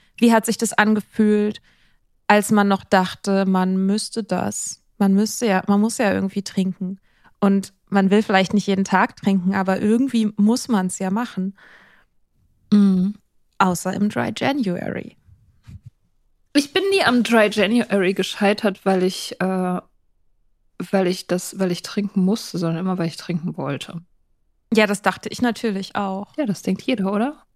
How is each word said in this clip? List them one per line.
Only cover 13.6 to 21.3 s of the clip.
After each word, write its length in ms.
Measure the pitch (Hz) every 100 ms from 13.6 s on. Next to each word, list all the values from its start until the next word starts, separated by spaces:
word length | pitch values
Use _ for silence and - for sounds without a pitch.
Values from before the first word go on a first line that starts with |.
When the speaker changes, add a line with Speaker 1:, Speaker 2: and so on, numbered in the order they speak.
| 190 175 190
Speaker 1:
im 140 | 185 208
Dry 220 | - - 220
January. 800 | - 285 196 170 - - - - _ - _ _ - - - - _ _ _ _ _ 285
Speaker 2:
Ich 160 | 285
bin 120 | 381 392
nie 120 | 392
am 200 | - 247
Dry 260 | 220 226 214
January 640 | 214 190 240 220 196 180
gescheitert, 720 | 196 - - 202 208 214 190 202
weil 180 | 190
ich, 360 | 180 185 - -
äh, 380 | 185 185 185 180 - _ _ _ _ _ _ _ _ - 185
weil 160 | 196 180
ich 180 | 185
das, 300 | -